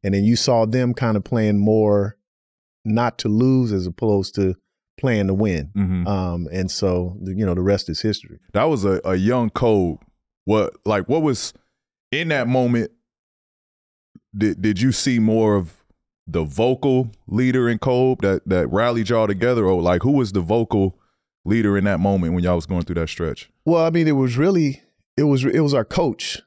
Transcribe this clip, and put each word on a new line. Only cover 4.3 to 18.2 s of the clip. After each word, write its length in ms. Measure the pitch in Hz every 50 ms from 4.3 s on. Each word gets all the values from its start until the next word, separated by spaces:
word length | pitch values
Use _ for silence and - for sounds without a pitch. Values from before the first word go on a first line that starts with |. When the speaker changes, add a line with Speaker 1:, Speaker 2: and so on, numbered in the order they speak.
| -
Speaker 1:
to 200 | - 98 92 92 - _ _ _ _ _ _ _ -
playing 280 | - 131 117 104 101
to 60 | 95 95
win. 340 | 98 110 104 90 80 71 80 101
Speaker 2:
Mm-hmm. 320 | 101 98 92 92 90 87
Speaker 1:
Um, 400 | 95 101 95 92 90 87 87 87 69
and 180 | 82 95 92 92
so, 460 | - - 104 95 90 90 90 90 92 -
the, 120 | 87 95 95
you 120 | 98 110
know, 80 | 95 87
the 80 | 90
rest 260 | 90 98 101 95 - -
is 120 | 80 -
history. 380 | - 110 104 - - - - - _ _ -
Speaker 2:
That 120 | 101 123
was 180 | 160 156 117 95
a, 140 | 101 92 - -
a 100 | 92 95
young 360 | 92 95 110 123 127 120 107
Kobe. 520 | _ - 123 117 110 101 92 85 76 - - _ _ _ _ _ _ _ _
What, 280 | 95 107 107 98 - - - _
like, 220 | 104 107 101 90
what 140 | - 135 165
was 320 | 156 151 127 - - - - _ _ _ _ _ _ _ _ _ _ _
in 180 | - 147 170 160
that 180 | 151 139 120
moment? 440 | 120 127 131 123 120 120 117 110 - _ _ _ _ _ _ _ _ _ _ _ _ _ _ _ _ _ _ _ _ _ _ _ _ _ - _ _ -
Did, 260 | 101 107 104 85 -
did 200 | 95 110 104 90
you 100 | 117 135
see 280 | - - - 139 127 117
more 360 | 110 110 110 113 110 107 104
of 280 | 101 90 80 - _ _ _ _ _ _ _ _ _ _
the 160 | - 151 170 -
vocal 680 | 73 69 - - 127 131 131 - 139 131 127 127 113 - _ _
leader 400 | - 92 113 127 127 123 131 120 117
in 80 | 117 107
Kobe 460 | - 131 123 123 127 131 131 -